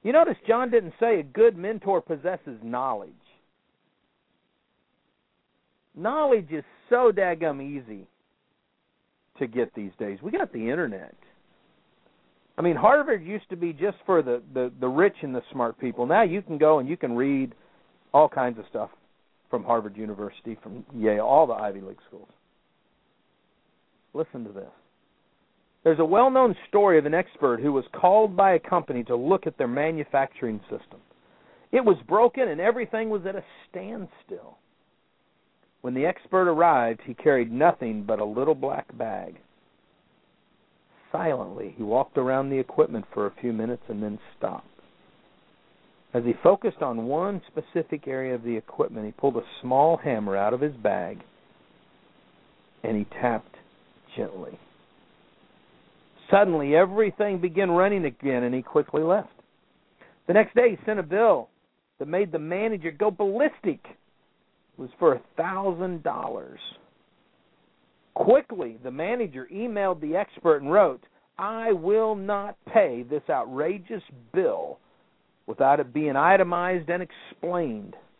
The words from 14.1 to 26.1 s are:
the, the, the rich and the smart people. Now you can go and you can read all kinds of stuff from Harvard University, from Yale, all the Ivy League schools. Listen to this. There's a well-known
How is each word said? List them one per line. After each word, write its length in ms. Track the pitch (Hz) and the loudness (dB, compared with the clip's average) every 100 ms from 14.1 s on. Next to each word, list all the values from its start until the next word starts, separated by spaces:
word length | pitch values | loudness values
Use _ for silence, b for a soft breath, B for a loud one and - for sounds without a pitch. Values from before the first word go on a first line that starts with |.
| 180 | 0
the, 200 | 131 120 123 | 2 -4 -6
the, 180 | 131 123 127 | -6 -6 -4
the 80 | 127 | -4
rich 280 | 135 196 - | 2 0 0
and 120 | 143 127 | -8 -8
the 60 | - | -10
smart 260 | 135 117 - | -6 -6 -4
people. 280 | 131 110 123 | -8 -4 0
Now 160 | 185 | 2
you 200 | 208 190 | 2 -2
can 160 | 190 151 | -6 2
go 220 | 151 156 | 4 4
and 80 | 131 | 0
you 80 | 175 | -6
can 200 | 131 120 | -4 -2
read 380 | 139 139 127 - b b b b _ | -2 -2 -4 -10 b b b b _
all 160 | 143 151 | 4 4
kinds 280 | - 123 113 | 2 -4 -4
of 80 | - | -10
stuff 200 | 113 107 _ _ _ _ _ _ | -8 -8 _ _ _ _ _ _
from 160 | 120 95 | -6 0
Harvard 320 | 117 104 101 | -2 -2 -12
University, 580 | 107 101 104 - 120 107 | -12 -10 -12 -12 -14 -14
from 300 | 107 117 - | -14 -18 -14
Yale, 320 | 131 107 104 113 | 0 2 2 4
all 220 | 143 147 | 6 4
the 60 | |
Ivy 280 | 107 107 98 | 0 -4 -8
League 200 | 95 104 _ | -16 -20 _
schools. 220 | 98 98 _ _ _ _ _ _ _ _ _ _ _ _ _ _ _ _ _ _ | -20 -20 _ _ _ _ _ _ _ _ _ _ _ _ _ _ _ _ _ _
Listen 320 | 143 160 131 107 | -8 -8 -8 -12
to 80 | |
this. 180 | 98 - _ _ _ _ _ _ _ _ _ _ _ | -14 -18 _ _ _ _ _ _ _ _ _ _ _
There's 160 | 160 156 | 2 2
a 60 | |
well-known 500 | 160 | 4